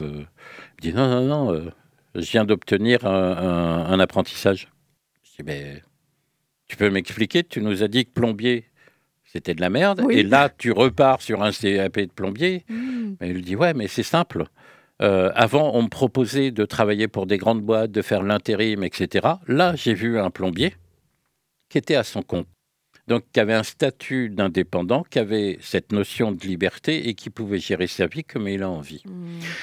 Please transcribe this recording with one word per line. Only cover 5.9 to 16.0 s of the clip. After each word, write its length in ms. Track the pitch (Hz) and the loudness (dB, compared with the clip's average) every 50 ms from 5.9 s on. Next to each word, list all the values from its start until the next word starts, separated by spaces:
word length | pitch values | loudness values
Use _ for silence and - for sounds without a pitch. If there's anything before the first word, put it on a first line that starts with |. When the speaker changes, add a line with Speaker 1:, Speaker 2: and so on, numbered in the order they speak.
| _ _ _ _ _ _ _ _ _ _ _ _ _ _ _ | _ _ _ _ _ _ _ _ _ _ _ _ _ _ _
Speaker 1:
tu 100 | - - | -14 -4
peux 140 | - 104 104 | 0 0 2
m'expliquer, 540 | 98 95 90 - - 107 110 - - 170 175 | 2 0 -2 -4 -2 -4 -2 0 0 -2 -2
tu 160 | - - 120 | -2 -6 -4
nous 220 | 104 107 101 92 107 | -2 -2 0 0 0
as 40 | 104 | 0
dit 180 | 107 131 120 | 0 0 -2
que 40 | _ | _
plombier, 540 | - 113 120 117 110 101 113 123 123 113 110 _ _ _ _ _ _ _ _ _ _ _ _ | -2 0 0 0 0 0 -2 -2 -2 -2 -4 _ _ _ _ _ _ _ _ _ _ _ _
c'était 300 | _ - - - - 85 | _ -12 -10 -6 -6 -4
de 60 | 78 | -2
la 100 | 90 90 | 0 0
merde, 320 | 98 139 185 202 196 185 240 | 2 2 2 2 2 2 2
Speaker 2:
Oui. 120 | 285 233 | 2 4
Speaker 1:
et 60 | 214 104 | 4 4
là, 240 | 98 127 139 143 139 | 6 6 6 6 4
tu 240 | - - - 120 | 0 -4 -2 0
repars 500 | 107 101 123 131 - - 139 131 131 123 | 4 4 4 4 4 4 4 4 4 2
sur 220 | - - 107 98 104 | 0 -4 -2 0 0
un 80 | 107 | 0
C 260 | 98 - 104 98 101 98 | 0 0 0 0 2 2
A 120 | 95 92 | 0 0
P 160 | - 107 98 | -2 -2 -4
de 60 | 87 | -4
plombier. » 520 | - - 95 98 98 120 165 185 185 180 - - | -6 -6 -6 -6 -4 -2 -2 -2 -2 -2 -8 -8
Speaker 2:
Hmm. 460 | 226 226 247 262 254 240 226 208 196 175 | -8 -8 -6 -6 -6 -6 -6 -8 -8 -8
Speaker 1:
Mais 100 | 87 87 | -6 -6
il 120 | 90 92 | -6 -6
dit, « 120 | 87 90 95 | -6 -4 -2
Ouais, 160 | 107 170 175 | 0 2 2
mais 140 | 151 127 104 | 0 0 -4
c'est 160 | 95 - - | -4 -4 -4
simple. 440 | - - - 165 170 - - 85 78 - _ _ - - - - _ _ _ - | -4 0 0 0 0 0 -4 -6 -6 -6 _ _ -20 -20 -20 -20 _ _ _ 0
Euh, 280 | 101 104 98 92 92 95 - | 2 2 4 4 4 2 4
avant, 380 | - 120 110 123 147 156 147 113 | 4 4 4 4 2 2 4 2
on 80 | 120 | 2
me 60 | 117 104 | 2 2
proposait 640 | - - | 0 0